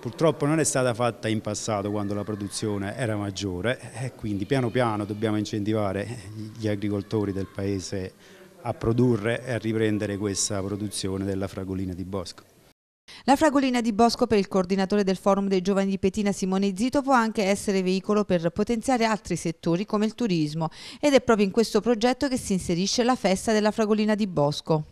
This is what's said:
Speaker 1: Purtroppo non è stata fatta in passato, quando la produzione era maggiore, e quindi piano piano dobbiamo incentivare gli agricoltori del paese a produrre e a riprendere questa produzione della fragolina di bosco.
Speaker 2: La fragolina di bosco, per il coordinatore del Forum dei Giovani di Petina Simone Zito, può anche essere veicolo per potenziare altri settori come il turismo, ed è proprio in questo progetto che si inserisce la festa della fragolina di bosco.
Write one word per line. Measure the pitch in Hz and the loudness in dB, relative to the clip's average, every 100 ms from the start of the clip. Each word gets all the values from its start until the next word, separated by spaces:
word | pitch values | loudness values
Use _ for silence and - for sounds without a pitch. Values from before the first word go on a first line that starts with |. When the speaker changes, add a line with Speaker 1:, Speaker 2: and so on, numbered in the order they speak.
Speaker 1:
Purtroppo | 123 110 165 151 | -10 0 0 2
non | 143 160 | 0 2
è | |
stata | 147 143 127 | 2 2 0
fatta | 110 120 107 110 | 0 -2 -2 -2
in | 110 | -2
passato, | 107 104 - 107 101 | -2 -6 -2 -2 -2
quando | 104 101 | -2 -2
la | 104 | -4
produzione | 101 104 101 - 110 101 98 | -4 -6 -6 -6 -4 -4 -6
era | 107 127 107 | -4 -4 -2
maggiore, | 101 98 98 90 101 127 - 113 | -4 -4 -6 -2 -2 -4 -8 -10
e | 127 | -10
quindi | - 110 101 | -8 -6 -6
piano | 98 135 120 | -2 0 0
piano | 110 123 107 104 | 0 0 0 -4
dobbiamo | 104 110 107 | -2 -2 0
incentivare | 104 110 101 110 104 98 101 120 98 107 107 107 | -2 -4 -2 0 0 -2 -6 -8 -12 -12 -14 -6
gli | 107 | -4
agricoltori | 104 104 101 98 113 101 | -2 -2 -4 -2 -2 -2
del | 95 95 | -4 -6
paese | - 98 98 90 101 92 - - - - - 120 | -6 -4 -4 -4 -8 -8 -12 -20 -20 -20 -12 -8
a | |
produrre | - 110 117 123 113 104 117 | -2 0 4 4 4 0 -2
e | 127 | -2
a | 117 | -4
riprendere | 110 110 110 104 104 101 | -2 0 2 0 -2 -2
questa | 104 98 - 104 | -2 -2 -2 -2
produzione | 95 98 104 - 98 95 | -4 -4 -6 -6 -4 -2
della | 98 95 98 | -2 -2 -4
fragolina | - 92 95 92 | -6 -6 -6 -6
di | 87 | -8
bosco. | 92 98 87 - - _ _ _ _ _ _ - | -8 -8 -8 -14 -20 _ _ _ _ _ _ -10
Speaker 2:
La | - 269 | 2 4
fragolina | 311 269 269 247 | 4 4 2 0
di | 226 | -2
bosco, | 202 233 - 240 | 4 4 4 2
per | 214 | 2
il | 185 | 2
coordinatore | 196 180 190 190 208 | 0 0 0 2 2
del | 190 185 | 2 2
Forum | - 196 196 | 2 2 2
dei | 190 | 0
Giovani | 180 196 196 | 2 0 2
di | 190 | 2
Petina | 190 185 208 | 0 0 -2
Simone | 196 185 190 202 190 | 0 0 2 0 0
Zito, | 247 285 | 0 0
può | 262 | 4
anche | 262 226 220 | 4 4 0
essere | 190 202 - 190 | 0 0 2 0
veicolo | 185 190 - 208 | 2 0 2 0
per | 208 180 165 | 2 2 0
potenziare | - 208 233 214 254 226 | 0 0 0 2 2 2
altri | 214 - 170 | 0 -2 -4
settori | 170 160 - 170 208 | -2 -4 0 0 0
come | 214 | 0
il | 214 | 0
turismo, | 214 240 175 151 156 160 - - - | 0 0 2 0 -2 -4 -6 -16 0
ed | 302 | 4
è | 269 | 4
proprio | - 220 202 | 6 4 4
in | |
questo | 185 220 220 | 2 2 2
progetto | 220 240 240 254 294 | 2 2 2 2 0
che | 247 | -2
si | - | 0
inserisce | 190 - 170 190 - | -2 0 0 0 2
la | 233 254 | 2 2
festa | 190 190 - | 2 2 2
della | 214 208 | 2 2
fragolina | 208 214 214 214 | 2 2 2 2
di | 214 208 | 2 0
bosco. | 160 147 147 - 156 151 | 2 2 0 0 0 0